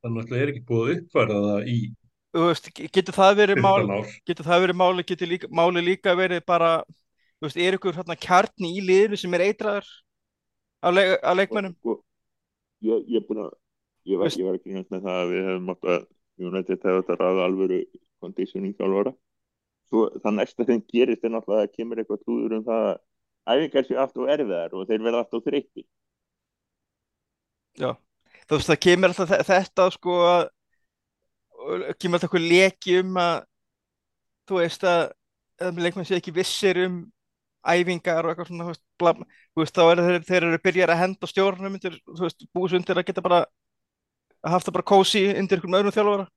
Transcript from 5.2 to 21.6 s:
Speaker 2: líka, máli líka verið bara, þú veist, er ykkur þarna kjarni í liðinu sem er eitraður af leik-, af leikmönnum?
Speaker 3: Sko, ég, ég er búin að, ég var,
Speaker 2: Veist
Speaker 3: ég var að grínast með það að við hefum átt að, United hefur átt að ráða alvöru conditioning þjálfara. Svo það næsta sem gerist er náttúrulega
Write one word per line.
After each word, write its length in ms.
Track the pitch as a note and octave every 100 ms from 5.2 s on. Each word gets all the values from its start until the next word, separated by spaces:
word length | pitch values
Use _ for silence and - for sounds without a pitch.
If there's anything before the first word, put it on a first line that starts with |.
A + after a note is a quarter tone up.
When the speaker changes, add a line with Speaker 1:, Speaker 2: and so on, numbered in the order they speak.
| E3+
Speaker 2:
líka, 160 | F3 A2+
máli 320 | D#3+ E3+ F3
líka 320 | F3 F#3+ G3+
verið 280 | F3+ F#3 F3
bara, 280 | - E3+ E3 E3 - - _ _ _ _
þú 60 | D#3
veist, 100 | D#3+
er 200 | F3 F#3+
ykkur 180 | F#3+ E3
þarna 220 | E3+ E3
kjarni 500 | - F#3 G#3 _ F3
í 120 | F#3
liðinu 340 | F#3 F#3 G#3+ G3+
sem 160 | F#3
er 100 | F3 F#3+
eitraður 420 | G#3+ G#3+ G3+ - - _ _ _ _ _ _ _ _
af 100 | E3
leik-, 220 | F3+ F#3+ F#3+
af 200 | - F3+
leikmönnum? 340 | G3 A3 G3
Speaker 3:
Sko, 220 | F3 - G#3+ _ _ _ _ _ _ _ _
ég, 260 | G#2+ A2+ -
ég 100 | A#2
er 80 | G2+
búin 160 | G#2+
að, 120 | C#2 - _ _ _ _ -
ég 140 | F#2+
var, 80 | G2+
Speaker 2:
Veist 100 | -
Speaker 3:
ég 80 | F#2
var 140 | F#2
að 60 | -
grínast 240 | F#2+ F#2
með 140 | F#2 F#2+
það 140 | F#2
að 100 | F2
við 160 | F2+ F#2+
hefum 240 | F#2 F2+
átt 140 | F2+ F2+
að, 180 | F2 - _ _ _
United 440 | F2+ F#2+ F#2 F#2
hefur 160 | G2 F#2
átt 80 | F#2
að 120 | F2
ráða 240 | F#2 F#2 F2+
alvöru 320 | F#2+ F#2+ F2+ - - _ _
conditioning 540 | F2 - F#2+ F#2+ G2 G2+
þjálfara. 360 | F#2+ F#2+ A2+ C3 _ _ _ _ _ _ _
Svo 120 | A2+ G#2+ -
það 160 | A2 G#2
næsta 300 | A2+ - A#2
sem 160 | A#2 -
gerist 380 | A#2+ B2+ A#2 A2+
er 80 |
náttúrulega 300 | A2+ - G#2+